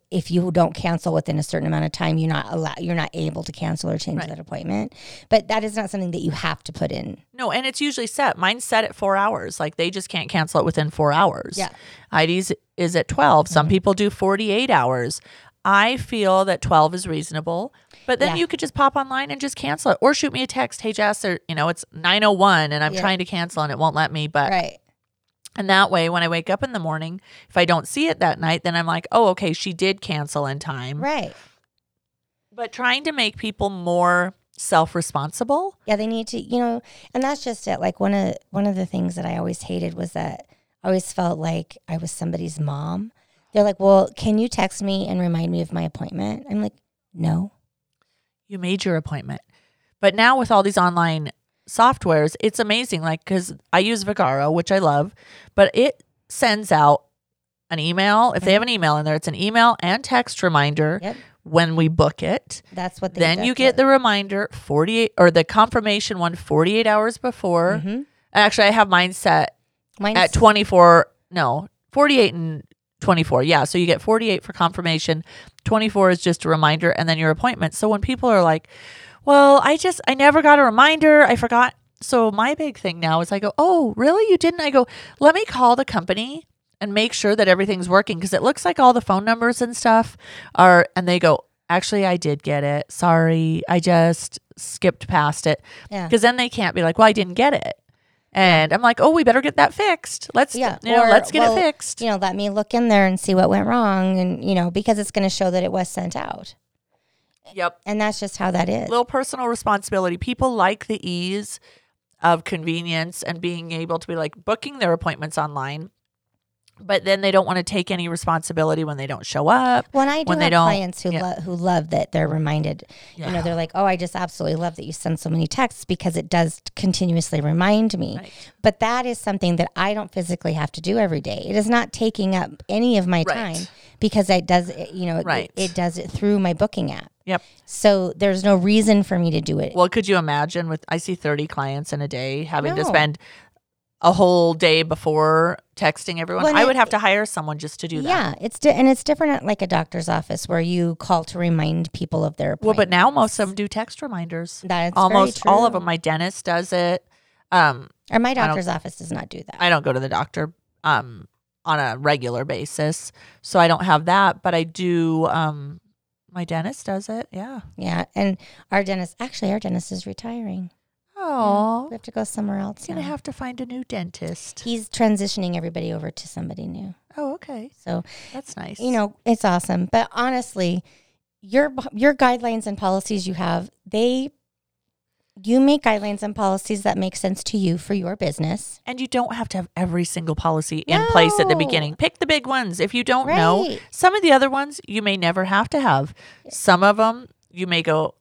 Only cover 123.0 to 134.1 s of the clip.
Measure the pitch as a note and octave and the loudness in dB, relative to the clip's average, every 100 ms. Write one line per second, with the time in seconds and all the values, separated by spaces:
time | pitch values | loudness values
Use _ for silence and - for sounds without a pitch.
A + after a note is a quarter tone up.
123 | - - D3+ F3 E3 E3+ E3 - G3 F#3 | -20 -12 -6 -4 -4 -4 -4 -2 0 0
124 | F3+ - F3 - E3 D#3 E3+ E3 - D#3+ | -4 -6 -8 -6 -4 -2 -4 -8 -12 -8
125 | E3 E3 E3 E3 D#3+ - A#3+ - - F3+ | -6 -4 -2 -2 -2 -2 -4 -4 -8 -4
126 | F#3 E3 - F3 E3 - - - F#3+ F3 | -4 -4 -2 0 0 -4 -14 -4 -2 0
127 | F3+ E3+ - D#3+ D3 E3 F#3 G#3+ A3 G3 | 0 0 -2 -2 0 0 2 2 2 -2
128 | - B2 - - - _ G#3+ G#3 A3 A#3+ | -6 -8 -14 -20 -20 _ 0 0 0 -2
129 | B3 A#3 - G3 F3+ E3+ E3+ - F#3+ G#3+ | -4 -6 -4 -2 0 0 -2 -2 -2 -4
130 | F3+ - E3+ F3 E3 D#3 D3 - E3 A3+ | -6 -8 -6 -6 -4 -4 -4 -6 -4 0
131 | G3+ D#3 - G2+ - G3+ G#3+ A#3+ A#3 - | 0 -2 -6 -8 -4 -2 0 0 -2 -4
132 | A3 A3 F#3+ F#3 - - - G#3 B3 A3 | -4 -2 -2 -2 -4 -8 -6 0 2 2
133 | F3+ F3 E3 A3 G#3 E3+ F3+ - - - | 2 0 0 -2 -4 -8 -12 -16 -20 -4
134 | G#3+ | 0